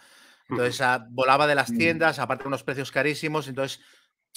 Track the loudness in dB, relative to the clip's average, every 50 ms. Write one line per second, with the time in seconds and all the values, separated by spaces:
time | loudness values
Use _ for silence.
0 | -20 _ -20 -20 -20 -20 _ _ _ -6 -2 0 0 0 0 2 2 2 2 0
1 | -2 -6 -2 0 4 4 6 6 6 4 4 2 0 0 -2 0 0 0 2 2
2 | 2 2 2 0 -4 -4 -4 -6 -4 -6 -6 -6 -6 -6 -6 -6 -8 -4 -2 0
3 | 0 0 -2 -2 -4 -4 -4 -4 -6 -6 -6 -6 -6 -6 -6 -12 _ _ _ _
4 | _ _ _ _ _ _ -20